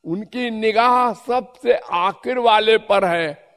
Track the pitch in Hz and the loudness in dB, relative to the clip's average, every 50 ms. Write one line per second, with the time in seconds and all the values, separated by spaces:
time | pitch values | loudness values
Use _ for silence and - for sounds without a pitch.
0 | _ 160 165 202 214 - - 247 247 240 226 220 220 220 208 220 240 247 247 247 | _ -8 -8 -8 -10 -10 -8 -8 -6 -6 -6 -4 -4 0 2 2 2 4 2 2
1 | 247 240 196 - - - 240 254 220 - - - - 240 - - - - - 175 | 0 -2 -4 -6 -6 -4 -4 -4 -4 -6 -20 -6 0 0 0 0 -2 -6 -4 -2
2 | 175 196 190 - - 240 254 254 240 233 214 214 214 214 220 214 220 - 202 196 | -2 -4 -4 -6 -8 -6 -4 0 2 4 4 4 4 4 2 2 2 2 2 2
3 | 190 180 170 170 165 151 147 - _ _ _ | 2 2 0 0 -2 -4 -6 -10 _ _ _